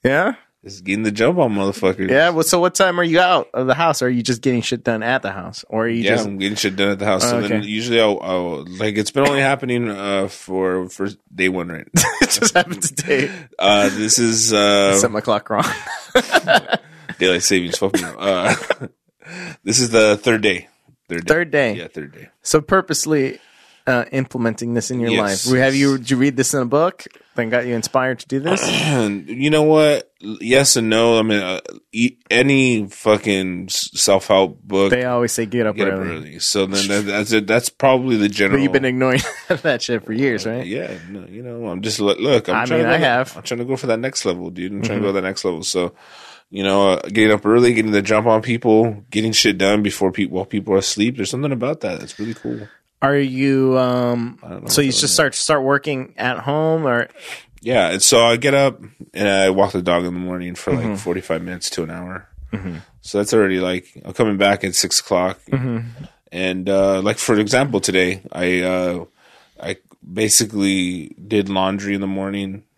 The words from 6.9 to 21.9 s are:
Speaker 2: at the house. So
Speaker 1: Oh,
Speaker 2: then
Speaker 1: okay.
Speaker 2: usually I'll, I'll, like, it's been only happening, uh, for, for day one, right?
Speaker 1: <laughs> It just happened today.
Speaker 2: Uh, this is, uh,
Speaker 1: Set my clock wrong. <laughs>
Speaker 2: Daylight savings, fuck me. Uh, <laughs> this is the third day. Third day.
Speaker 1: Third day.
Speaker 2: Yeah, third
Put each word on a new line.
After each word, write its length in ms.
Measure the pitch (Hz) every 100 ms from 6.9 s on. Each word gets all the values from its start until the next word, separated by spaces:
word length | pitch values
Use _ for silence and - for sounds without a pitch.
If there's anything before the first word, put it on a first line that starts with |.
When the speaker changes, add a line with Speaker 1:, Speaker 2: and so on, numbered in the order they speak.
Speaker 2:
at 80 | 98
the 80 | 101
house. 160 | 95 120
So 100 | 120
Speaker 1:
Oh, 20 |
Speaker 2:
then 200 | 104 104
Speaker 1:
okay. 60 | 104
Speaker 2:
usually 320 | 107 120 117
I'll, 220 | 110 101
I'll, 440 | 92 92 87 76 82
like, 300 | 92 107 104
it's 120 | 104
been 160 | 139 143
only 140 | 139
happening, 480 | 135 139 127 123 117
uh, 400 | 101 101 98 95
for, 600 | - - 95 92 92 92
for 180 | - 98 - _
day 140 | 90 92
one, 200 | 92 85
right? 200 | 80 -
Speaker 1:
<laughs> 40 | 170 - -
It 60 | 262 -
just 160 | 220
happened 280 | - 175 180
today. 500 | 151 143 - 139 143 185 143 -
Speaker 2:
Uh, 300 | 98 104 101
this 300 | 98 110 117
is, 340 | 117 110 110
uh, 420 | 107 101 101 98 98
Speaker 1:
Set 120 | 117
my 120 | 104
clock 260 | - 104 -
wrong. 140 | 110 - - - - -
<laughs> 1040 | 254 - - - - - - - - - -
Speaker 2:
Daylight 240 | 92 87
savings, 360 | - 95 87 -
fuck 160 | 98
me. 80 | 98
Uh, 500 | 87 - 98 92 95 - - - 127 _ _
<laughs> 540 | _ - 180 175 151
this 140 | 98 110
is 100 | 120
the 260 | 113 107 104
third 240 | 123 113
day. 260 | 104 90 - _ _ _ _
Third 160 | 85
day. 100 | 85
Speaker 1:
Third 160 | 156 170
day. 240 | 147 123 101
Speaker 2:
Yeah, 120 |
third 240 | 82